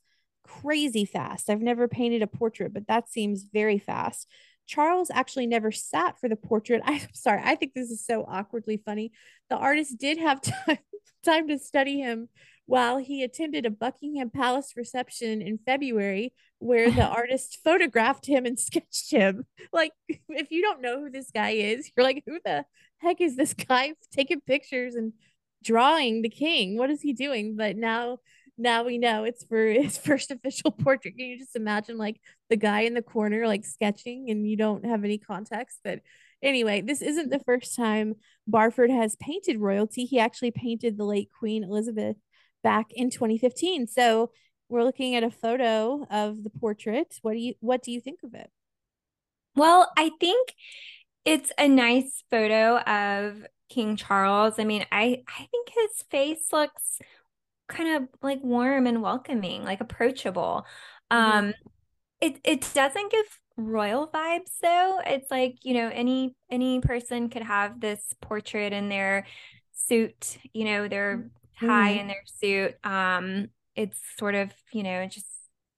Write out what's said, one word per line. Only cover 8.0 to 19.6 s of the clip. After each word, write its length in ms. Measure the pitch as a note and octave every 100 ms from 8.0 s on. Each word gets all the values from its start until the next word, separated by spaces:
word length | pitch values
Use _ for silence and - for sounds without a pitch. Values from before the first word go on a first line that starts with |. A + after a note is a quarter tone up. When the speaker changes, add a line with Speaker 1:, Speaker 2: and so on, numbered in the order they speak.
Speaker 1:
so 200 | - A3 -
awkwardly 520 | F#3 G#3 A#3 A3 G#3+
funny. 340 | G#3+ G#3 A3 - - _ _
The 60 | A#3+
artist 420 | C4+ D4 D4+ A#3
did 200 | C#4 D#4+
have 220 | D#4+ C4+
<laughs> 260 | - F#5+ -
time, 120 | D4+ _ G#4 - _
time 260 | - D#4+ D#4+
to 100 | C#4+
study 420 | - C#4+ C4+ C#4
him 300 | B3+ A3+ A#3 _ - _ -
while 300 | B3+ A#3+ C4
he 260 | C4 C#4
attended 440 | B3+ - D#4+ D4 A#3
a 40 |
Buckingham 600 | G#3+ A#3+ - C#4+ D4 B3
Palace 420 | C4+ B3 B3+ C4+
reception 680 | - A#3 B3+ B3 - A#3 A3
in 160 | F#3+ A3 -
February, 640 | C#4 C#4 A3 G3 F#3+ B3 - _ _
where 300 | A3+ A#3 A#3
the 140 | A3
Speaker 2:
<laughs> 20 | -
Speaker 1:
artist 520 | A3+ A#3+ C4 - -
photographed 640 | D#4+ F#4 E4+ A#3 A3+ C4 -
him 200 | C#4 B3
and 120 | B3
<laughs> 60 | -
sketched 420 | E4 - - -
him. 340 | C#4+ G3 G3 B3+ _